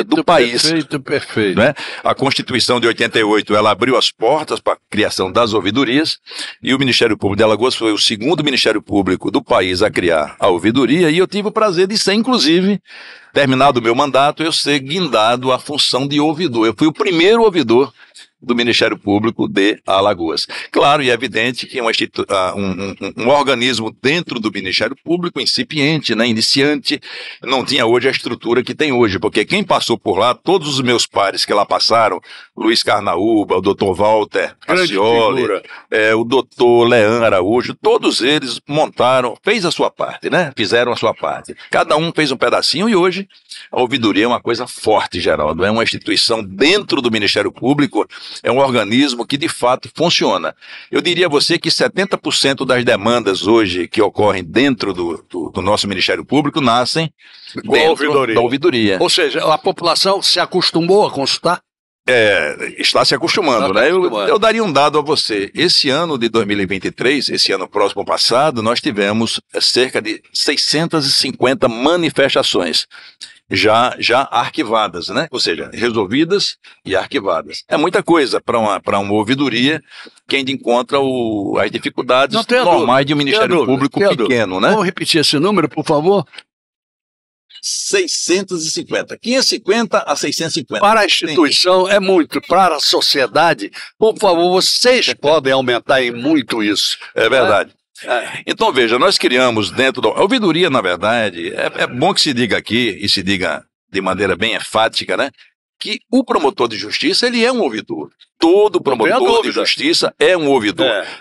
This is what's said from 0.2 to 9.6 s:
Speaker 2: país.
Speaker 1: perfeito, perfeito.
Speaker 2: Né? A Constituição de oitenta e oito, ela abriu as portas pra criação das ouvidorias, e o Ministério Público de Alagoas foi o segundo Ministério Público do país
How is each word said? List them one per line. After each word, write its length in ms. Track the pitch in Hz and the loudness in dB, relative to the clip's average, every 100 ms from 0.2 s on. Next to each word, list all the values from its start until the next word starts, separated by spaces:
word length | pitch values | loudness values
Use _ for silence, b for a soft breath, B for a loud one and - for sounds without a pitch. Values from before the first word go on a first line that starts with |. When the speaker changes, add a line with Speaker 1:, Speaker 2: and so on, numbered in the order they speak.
Speaker 2:
país. 380 | 156 165 120 123 | 2 2 2 0
Speaker 1:
perfeito, 380 | 156 165 139 147 | -2 -2 -4 -8
perfeito. 580 | 131 143 - - 104 92 | -4 -6 -4 -2 0 2
Speaker 2:
Né? 160 | 175 - B B | 0 0 B B
A 120 | - | -4
Constituição 640 | 110 135 - - 123 - 123 | -2 -2 -2 -4 -4 0 0
de 60 | 117 | 0
oitenta 320 | 110 117 117 | 0 0 0
e 40 | |
oito, 320 | 104 107 101 | 2 2 2
ela 160 | 104 107 | 2 2
abriu 260 | 95 123 117 | 2 2 2
as 140 | - | 0
portas 500 | - 113 151 151 113 | 0 0 0 -2 -4
pra 160 | 104 - - | -4 -4 -6
criação 400 | 101 95 - 95 | -2 -2 -2 -2
das 220 | 104 120 | 0 0
ouvidorias, 640 | 104 90 120 117 139 160 - - B B B | 0 0 0 0 0 -2 -6 -12 B B B
e 120 | 117 | -2
o 40 | 135 | 0
Ministério 380 | 135 - 117 101 | 0 2 2 0
Público 220 | 101 101 | -2 2
de 60 | |
Alagoas 300 | 110 104 123 | 2 2 0
foi 180 | - 113 | 0 -2
o 60 | 101 | 0
segundo 440 | - 107 127 165 | -2 -2 -2 0
Ministério 400 | 147 123 120 104 | 0 0 0 -2
Público 480 | - 101 92 90 - | -2 -2 0 -2 -2
do 120 | 123 | -2
país 400 | - 117 | 0 0